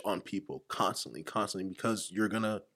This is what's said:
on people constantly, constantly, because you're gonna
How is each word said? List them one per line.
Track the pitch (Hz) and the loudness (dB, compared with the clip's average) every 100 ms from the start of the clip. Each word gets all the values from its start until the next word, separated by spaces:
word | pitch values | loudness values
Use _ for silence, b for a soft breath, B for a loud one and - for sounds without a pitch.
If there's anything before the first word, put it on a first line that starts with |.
| 104 | 2
on | 95 | 0
people | - 98 - - - | 0 -4 -4 -10 -8
constantly, | - 95 - - 60 | 2 2 2 -4 -6
constantly, | 80 110 101 98 95 | -4 0 0 0 -4
because | 90 117 107 - | -2 0 0 -2
you're | 92 107 | 2 2
gonna | 110 107 104 - | 4 2 0 -6